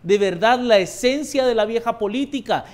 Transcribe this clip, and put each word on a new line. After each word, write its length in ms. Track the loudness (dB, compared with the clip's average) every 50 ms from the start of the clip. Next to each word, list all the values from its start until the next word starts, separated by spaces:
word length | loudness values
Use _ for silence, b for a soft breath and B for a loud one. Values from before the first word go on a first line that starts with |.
de 160 | 2 0 2
verdad 400 | 2 2 0 0 2 2 2 2
la 220 | 2 4 4 4 4
esencia 640 | 4 0 -6 -2 0 0 0 0 -6 -4 -2 0 0
de 80 | 2 2
la 120 | 0 0
vieja 340 | 0 -2 -4 -4 -4 -4 -2
política, 680 | -4 -4 -2 -4 -4 -4 -6 -8 -4 -2 -4 -4 B B